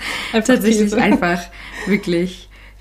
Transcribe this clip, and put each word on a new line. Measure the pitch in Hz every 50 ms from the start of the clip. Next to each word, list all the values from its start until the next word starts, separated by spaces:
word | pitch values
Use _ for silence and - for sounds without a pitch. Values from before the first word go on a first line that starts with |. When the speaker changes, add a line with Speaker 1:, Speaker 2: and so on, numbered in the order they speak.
| - - - - - - -
Speaker 1:
Einfach | 220 214 - 254
Speaker 2:
tatsächlich | 202 185 220 226 214 214 208 214
Speaker 1:
Käse. | - 156
Speaker 2:
einfach | 190 - - 185 175 175 180 - - - - - - - - -
wirklich | 185 196 202 - 180 175 170 180 185 - - - - - - - - - -